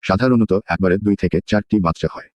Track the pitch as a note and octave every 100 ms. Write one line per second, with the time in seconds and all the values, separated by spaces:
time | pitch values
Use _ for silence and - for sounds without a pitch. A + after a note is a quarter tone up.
0 | - G2 B2+ B2 A2 F#2+ - F#2+ F#2+ F#2
1 | G#2 G2+ F2+ E2+ - G#2 - G#2+ F2+ -
2 | F#2+ - - _